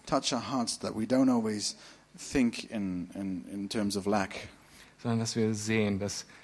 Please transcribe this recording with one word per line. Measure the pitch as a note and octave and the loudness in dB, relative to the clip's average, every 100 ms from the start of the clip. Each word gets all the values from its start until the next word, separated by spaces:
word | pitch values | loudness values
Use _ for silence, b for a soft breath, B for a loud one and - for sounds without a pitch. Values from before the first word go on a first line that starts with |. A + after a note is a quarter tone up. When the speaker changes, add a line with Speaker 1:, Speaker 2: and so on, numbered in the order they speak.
| - | -2
Speaker 1:
touch | C3+ - | 0 0
our | B2+ G#2+ | -2 -2
hearts, | C3+ A#2 - | -2 -2 -2
that | G2+ G#2+ | -4 -4
we | |
don't | A2 B2+ C3 | 2 6 6
always | A#2+ A2 G#2 - - B B B - - | 6 2 -2 -4 -6 B B B -16 -2
think | C#3+ A#2+ - - | 2 2 2 -6
in, | A2 G2 F2+ E2+ | -4 -2 -4 -6
in, | G2 G2 F2+ - | -6 -6 -6 -6
in | G2+ G2 | -8 -4
terms | A#2 G2+ G2+ | 0 0 0
of | G2 | 2
lack. | G#2 F#2+ - - B B B B B | 2 0 -4 -12 B B B B B
Speaker 2:
Sondern | A#2+ A2+ | -2 0
dass | A2+ A#2 | 0 2
wir | A2 | 2
sehen, | G#2+ G#2+ A2 G#2 G2 | 0 2 2 2 2
dass | G2+ - - B | -2 -6 -10 B